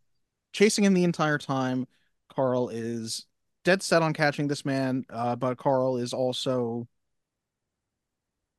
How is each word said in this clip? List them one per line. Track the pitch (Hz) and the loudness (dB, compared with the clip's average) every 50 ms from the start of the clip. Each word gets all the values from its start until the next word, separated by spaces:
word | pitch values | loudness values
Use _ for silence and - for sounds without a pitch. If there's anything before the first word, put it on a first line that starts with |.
| _ _ _ _ _ _ _ _ _ _ | _ _ _ _ _ _ _ _ _ _
chasing | - - 202 220 - - 202 | 0 2 4 4 4 4 4
him | 196 190 | 4 4
the | 180 175 | 4 4
entire | 175 170 - 160 151 147 143 | 2 2 0 0 0 0 -2
time. | - - 139 131 131 127 127 127 127 - _ _ _ _ _ _ _ _ - | -2 -4 -2 -2 -2 -2 -2 -4 -4 -6 _ _ _ _ _ _ _ _ -2
Carl | - 135 127 127 123 123 104 | 0 0 2 2 0 0 -2
is | 113 117 113 117 117 117 113 113 - - - _ _ _ _ _ _ _ _ | -4 -6 -6 -4 -6 -6 -6 -8 -8 -10 -10 _ _ _ _ _ _ _ _
dead | 175 185 196 | 2 2 2
set | - - 180 165 | 2 2 2 2
on | 165 160 | 2 2
catching | 151 - 156 147 139 - 147 143 | 0 2 0 0 0 0 -2 -2
this | 143 - - | -2 -4 -4
man, | 143 135 135 135 131 127 135 - - | -4 -2 -2 -2 -2 -2 -4 -6 -8
uh, | - 113 120 120 120 120 | -6 -4 -2 -2 -2 -2
but | 135 127 127 - | -2 -4 -4 -2
Carl | - 147 135 131 127 131 131 123 | 0 2 2 2 2 0 0 -2
is | 123 120 120 | -4 -4 -4
also | 117 131 127 123 - - 135 127 127 120 117 117 120 117 - _ _ _ _ _ _ _ _ _ _ _ _ _ _ _ _ _ _ _ _ _ _ _ _ _ _ _ _ _ _ _ _ _ | -2 -2 -2 -2 -2 -2 -2 -2 0 -2 -2 -4 -6 -8 -10 _ _ _ _ _ _ _ _ _ _ _ _ _ _ _ _ _ _ _ _ _ _ _ _ _ _ _ _ _ _ _ _ _